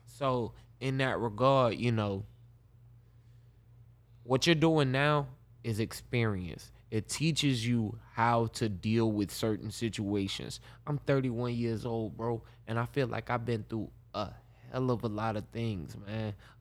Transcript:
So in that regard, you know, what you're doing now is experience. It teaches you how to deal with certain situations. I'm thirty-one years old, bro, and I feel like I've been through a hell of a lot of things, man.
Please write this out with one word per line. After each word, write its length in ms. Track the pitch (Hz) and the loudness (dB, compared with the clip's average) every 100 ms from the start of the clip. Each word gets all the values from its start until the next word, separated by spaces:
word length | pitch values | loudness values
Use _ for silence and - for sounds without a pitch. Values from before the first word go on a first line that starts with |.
| - | -20
So 480 | - 135 127 110 - - - | -4 -2 0 -2 -8 -20 -6
in 200 | 131 135 | -2 0
that 200 | 131 90 | 0 0
regard, 560 | 117 104 131 135 120 80 | -2 2 4 6 4 4
you 120 | 120 | 2
know, 320 | 113 104 98 107 - - - - - - - - - - - - - - - - - _ - | 2 0 -2 -6 -14 -20 -20 -20 -20 -20 -20 -20 -20 -20 -20 -20 -20 -20 -20 -20 -20 _ -20
what 220 | 120 127 165 | 0 2 4
you're 100 | 160 | 6
doing 360 | 160 156 135 | 6 6 4
now 360 | 131 147 147 135 - - - | 2 2 2 0 -10 -20 -8
is 160 | 117 107 | -4 -2
experience. 920 | 110 - - 123 113 95 87 - - - - | -2 -4 -4 0 0 0 -6 -10 -16 -20 -6
It 160 | 110 - | -4 -4
teaches 580 | - 160 147 147 123 117 | 0 0 2 2 2 2
you 320 | 120 107 113 - | 2 0 -4 -8
how 340 | - 117 117 113 | 0 4 4 2
to 140 | - 113 | 0 -2
deal 420 | 92 107 113 113 | -2 2 4 4
with 200 | 104 98 | 2 0
certain 400 | - 113 107 107 | 0 -2 -2 -4
situations. 880 | - 117 104 101 101 98 - - - - - - | -4 -4 -2 -2 0 -2 -4 -8 -10 -16 -14 -6
I'm 100 | 147 | -4
thirty-one 540 | - 139 131 117 123 | 0 0 0 -2 -2
years 320 | 120 117 110 120 | 0 0 -2 -2
old, 320 | 113 110 113 | -2 -4 -4
bro, 240 | 113 117 - - - | -4 -4 -6 -18 -6
and 120 | 113 | -4
I 60 | 120 | -2
feel 220 | 143 120 | -2 -2
like 220 | 110 117 | -4 -4
I've 160 | 123 117 | -4 -2
been 180 | 113 - | -4 -4
through 200 | 113 - - - | -6 -6 -12 -10
a 160 | 101 104 - - - - | -6 -6 -10 -20 -20 -8
hell 180 | 123 131 | -2 0
of 120 | 117 | 0
a 40 | 117 | -2
lot 280 | 104 113 104 | -2 -2 -4
of 100 | - | -6
things, 440 | 113 117 98 69 - 98 | -4 -4 -4 -8 -12 -8
man. 260 | 110 107 101 - - | -6 -6 -6 -14 -12